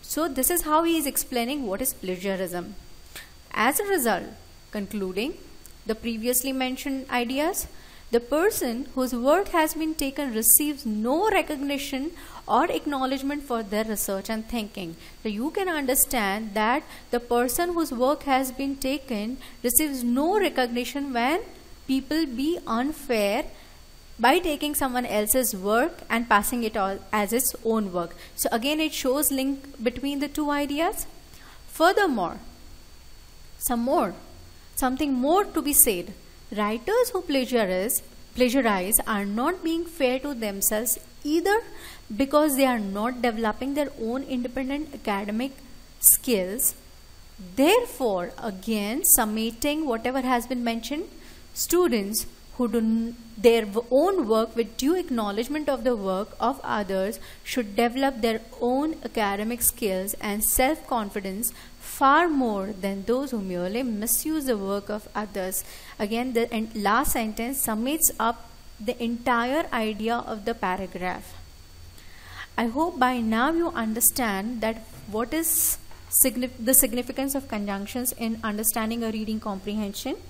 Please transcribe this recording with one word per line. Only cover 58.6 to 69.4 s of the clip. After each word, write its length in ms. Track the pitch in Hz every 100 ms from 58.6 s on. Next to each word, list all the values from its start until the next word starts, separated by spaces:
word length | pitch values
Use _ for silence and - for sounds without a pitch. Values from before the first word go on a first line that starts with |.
own 340 | 240 254 311 320
academic 580 | 226 - 202 196 214 240
skills 520 | - - 214 185 196 -
and 220 | 208 208
self-confidence 1080 | - - 262 311 - 240 202 208 196 190 240 - - -
far 500 | - - 269 294 349
more 380 | 294 240 202 196
than 360 | 202 196 196 190
those 260 | 247 277
who 80 | 233
merely 400 | 190 180 180 220
misuse 640 | 262 208 220 - 311 311 262
the 120 | 220
work 320 | 196 202 196
of 180 | 208 - -
others. 480 | 208 196 185 190 - - - -
Again, 340 | 208 226 254
the 180 | 233 233
en-, 160 | 220 220 220
last 380 | 202 226 294
sentence 460 | 269 220 214 233 269
sums 500 | - 214 247 311 - -
up 300 | 226 233 - - - -
the 220 | 214 -
entire 640 | 233 233 254 233